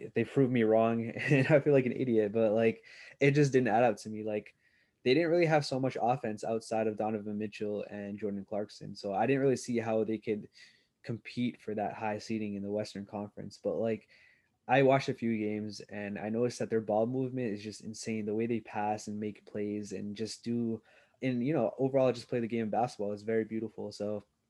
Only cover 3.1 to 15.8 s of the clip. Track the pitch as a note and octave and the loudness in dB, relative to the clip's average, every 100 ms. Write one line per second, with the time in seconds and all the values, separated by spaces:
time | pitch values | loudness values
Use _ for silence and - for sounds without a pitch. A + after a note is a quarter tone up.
3.1 | - C#3 C#3+ C#3+ B2+ B2 G#2+ B2 G#2 A2 | 0 4 6 4 4 4 4 4 2 -6
4.1 | G#2+ G#2+ G#2+ - _ _ _ _ _ B2 | -8 -4 -4 -6 _ _ _ _ _ 2
5.1 | C3+ E3+ F3 E3 D#3 C#3+ C3 C3 - A2+ | 2 4 4 4 4 2 0 -2 0 0
6.1 | C3 A2+ G#2+ - A2+ - A2+ A2 G#2+ G#2+ | 0 -2 -4 -4 -4 -2 0 0 0 -2
7.1 | A2 G#2 G#2 G#2+ - G#2 G#2 - G#2 G2+ | -4 -4 -6 -6 -6 -6 -4 -6 -10 -10
8.1 | G#2 G#2 G2+ G2 G#2 G#2+ - G2+ G2+ G2+ | -6 -6 -6 -6 -6 -6 -10 -14 -10 -4
9.1 | G2 C3 C3+ C3+ B2 - A#2 A2+ A2 G#2+ | 0 2 2 2 0 0 -4 0 0 0
10.1 | A2 - G#2+ - - - _ _ _ - | -2 -2 -4 -6 -18 -20 _ _ _ -10
11.1 | A2+ - - B2 - - G#2+ G2+ - A2 | -10 -8 -4 -4 -4 -6 -4 -4 -4 -4
12.1 | G#2 - A2+ G#2+ G2+ G2+ G#2 G#2+ G2+ G2+ | -6 -4 -4 -4 -6 -4 -4 -4 -8 -10
13.1 | G#2+ G#2 - G2+ - - E2 A2+ A2 - | -8 -10 -10 -14 -8 -4 -2 0 -2 -6
14.1 | _ _ _ _ _ - C3 C3+ C3+ C3+ | _ _ _ _ _ 2 6 6 6 2
15.1 | B2 A#2 A2 G#2+ G#2+ G#2+ G2+ | -2 0 0 0 -2 -6 -10